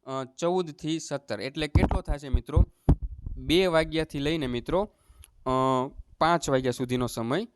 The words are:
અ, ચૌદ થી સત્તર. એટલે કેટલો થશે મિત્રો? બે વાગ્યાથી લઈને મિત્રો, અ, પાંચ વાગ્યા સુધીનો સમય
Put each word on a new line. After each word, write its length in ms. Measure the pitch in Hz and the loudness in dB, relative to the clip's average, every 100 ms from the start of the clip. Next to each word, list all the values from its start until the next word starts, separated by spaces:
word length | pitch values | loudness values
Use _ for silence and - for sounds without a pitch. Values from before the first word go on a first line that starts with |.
| - | -8
અ, 180 | 135 | -8
ચૌદ 480 | 127 - 170 185 170 | -8 -4 -2 0 -2
થી 280 | 143 151 160 | -6 -6 -6
સત્તર. 420 | - 143 - 104 | -6 -10 -6 -8
એટલે 260 | 117 151 151 | -6 -6 0
કેટલો 340 | - - - | 2 2 0
થશે 280 | - 143 143 | -2 -6 -2
મિત્રો? 360 | 123 123 151 - _ - - - - - - | -2 0 2 2 _ 2 2 2 -10 -12 -10
બે 300 | 131 165 190 | 2 4 4
વાગ્યાથી 520 | 160 160 156 156 147 | 4 2 -2 -2 -2
લઈને 280 | 143 165 131 | -2 0 -2
મિત્રો, 460 | 120 120 165 208 _ _ - - _ - | -4 0 -2 -2 _ _ -20 -20 _ -2
અ, 60 | 131 131 131 131 - - - | 2 2 2 -2 -8 -20 0
પાંચ 320 | 160 170 - | 2 2 2
વાગ્યા 220 | 135 131 | 2 2
સુધીનો 360 | 120 123 127 123 | -2 -2 0 -2
સમય 400 | - 113 147 233 | -2 -2 -2 -4